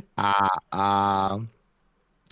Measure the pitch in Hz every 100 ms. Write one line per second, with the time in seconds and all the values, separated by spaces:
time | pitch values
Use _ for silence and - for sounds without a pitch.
0 | - - 101 101 98 92 - 92 98 98
1 | 101 98 95 101 113 _ _ _ _ _
2 | _ _ -